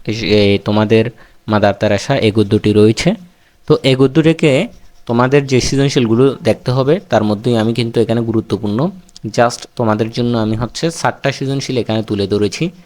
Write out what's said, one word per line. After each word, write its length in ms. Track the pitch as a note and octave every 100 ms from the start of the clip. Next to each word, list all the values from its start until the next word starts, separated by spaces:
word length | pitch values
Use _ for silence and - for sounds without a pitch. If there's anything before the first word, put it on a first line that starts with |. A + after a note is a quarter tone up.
| -
এই, 80 |
এই 440 | G#2+ G2 G#2 G2+ G2+
তোমাদের 540 | G2+ G#2+ G#2+ A2+ A#2 - - - -
মাদার 260 | G#2+ G2+
তেরেসা 440 | G2 G#2+ G2+ - C#3
এই 140 | A2+
গদ্যটি 420 | G#2+ G2+ G#2 G#2
রয়েছে। 400 | G#2 G#2+ A2+ E3+ A3+ - _ _ _ -
তো 100 | D3+
এই 120 | C#3 C3
গদ্যটিকে 720 | C3+ C3 D#3 D#3 D#3 C3 A3+ - - - -
তোমাদের 420 | A#2+ B2+ C#3+ C#3
যে 140 | B2+
সৃজনশীলগুলো 760 | - C3+ C#3 C#3 A#2 A2+ C3+ A#2+
দেখতে 280 | A2+ G#2 -
হবে, 280 | B2+ C3 F3 -
তার 140 | A2
মধ্যেই 340 | G#2+ G#2 B2 A#2
আমি 160 | A2
কিন্তু 260 | A#2 A#2 A#2
এখানে 220 | A2 A#2
গুরুত্বপূর্ণ 680 | A2+ A2 G#2+ G2 G#2+ G#2 E3 G3 - - A2+
just 380 | A#2 A#2+ - - -
তোমাদের 360 | A#2 G#2 A2
জন্য 260 | A#2 A#2+ A#2+
আমি 180 | G#2+ A2
হচ্ছে 360 | A#2 - E3
সাতটা 400 | E3 B2+ - C#3
সৃজনশীল 460 | C3+ C3+ C#3 - C3
এখানে 260 | G#2 A2
তুলে 240 | G#2+ G#2 G2
ধরেছি। 420 | G2+ G#2 - E3 -